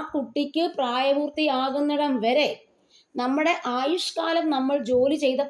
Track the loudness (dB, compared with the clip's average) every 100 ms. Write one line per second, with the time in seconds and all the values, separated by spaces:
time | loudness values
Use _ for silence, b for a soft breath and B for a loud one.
0 | -2 -4 -4 -4 -2 0 -2 -2 -2 0
1 | 2 2 0 0 0 0 0 0 0 0
2 | 0 0 2 2 2 -2 _ _ b b
3 | b -4 -2 0 0 0 -2 -2 -2 -2
4 | -4 -4 -2 0 0 0 0 0 2 2
5 | 4 2 2 0